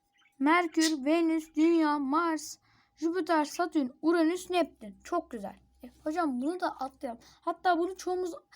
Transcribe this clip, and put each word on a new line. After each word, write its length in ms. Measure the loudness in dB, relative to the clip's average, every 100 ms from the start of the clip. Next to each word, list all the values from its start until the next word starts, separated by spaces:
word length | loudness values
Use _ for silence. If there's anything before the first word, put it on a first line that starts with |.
| _ _ _ -2
Merkür, 640 | 2 2 2 2 2 2
Venüs, 500 | 0 2 2 0 -2 2
Dünya, 420 | 4 4 2 0
Mars, 600 | 0 0 0 -2 -6 -16 _ _ _ -6
Jüpiter, 480 | -2 -2 2 2
Satürn, 440 | 0 -2 -2 0 -2 -2
Uranüs, 480 | 2 4 2 0 -2
Neptün. 460 | 0 0 -4 -18 -16
Çok 260 | -6 -6 -6
güzel. 260 | -10 -12 -14 _ _
E, 40 | -20 _
hocam 380 | -6 -2 -2 -2
bunu 180 | -4 -2
da 80 | -4
atlayalım. 540 | -6 -10 -10 -12 -12 -16 -12
Hatta 380 | -8 -2 0 0
bunu 180 | 0 -4
çoğumuz 360 | -4 -4 -4 -8 _